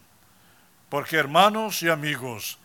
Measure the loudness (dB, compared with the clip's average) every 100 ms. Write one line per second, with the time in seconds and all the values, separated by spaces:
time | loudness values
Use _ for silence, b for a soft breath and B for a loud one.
0 | _ _ _ b b b b b -8 -6
1 | -2 0 2 6 6 4 -4 -2 0 0
2 | -2 -6 -8 -10 -10 -14